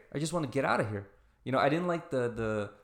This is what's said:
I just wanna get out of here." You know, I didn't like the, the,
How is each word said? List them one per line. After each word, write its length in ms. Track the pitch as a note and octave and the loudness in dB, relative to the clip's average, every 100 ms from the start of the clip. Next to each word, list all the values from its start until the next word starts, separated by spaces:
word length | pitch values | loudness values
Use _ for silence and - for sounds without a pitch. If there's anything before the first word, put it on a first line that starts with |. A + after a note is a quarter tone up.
| - | -8
I 40 | C#3+ | -6
just 140 | D3+ | -2
wanna 140 | E3+ D3 | -2 -2
get 180 | C3+ | 0
out 160 | E3 A3 | 2 2
of 80 | A2+ | 0
here." 180 | G#2 G#2 - _ _ | -4 -8 -18 _ _
You 80 | - | -2
know, 60 | B2+ | 2
I 100 | C#3 | 4
didn't 180 | D#3 F3+ | 4 0
like 220 | E3+ - | -2 -2
the, 200 | C3 A#2+ | -2 -2
the, 400 | A2 A2+ G#2+ G2+ - | -2 -2 -2 -4 -8